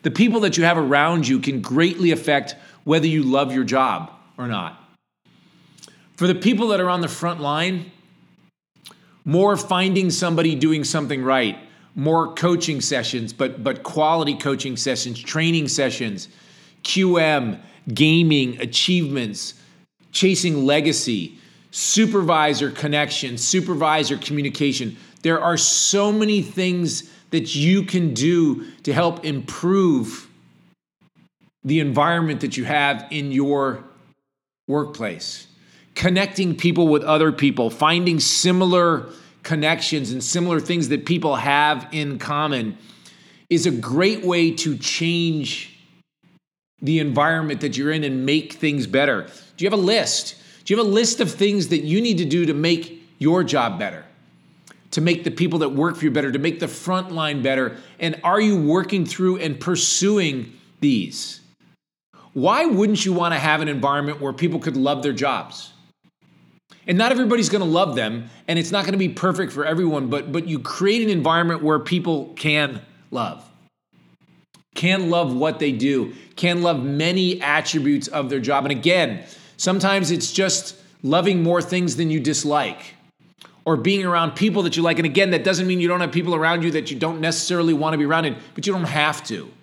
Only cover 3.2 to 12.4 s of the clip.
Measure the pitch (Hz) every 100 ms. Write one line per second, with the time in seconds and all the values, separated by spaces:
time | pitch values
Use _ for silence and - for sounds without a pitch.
3.2 | 131 131 135 131 123 131 131 87 82 -
4.2 | - - 123 104 82 - _ _ _ _
5.2 | _ _ _ _ _ _ - _ _ -
6.2 | 180 180 196 214 233 202 180 180 165 -
7.2 | 170 170 143 151 175 185 - - _ _
8.2 | _ _ _ _ _ _ - - _ _
9.2 | - 165 202 196 - 180 190 190 185 -
10.2 | 180 165 170 143 156 156 139 160 135 139
11.2 | 127 131 110 90 - - _ - 143 165
12.2 | 160 -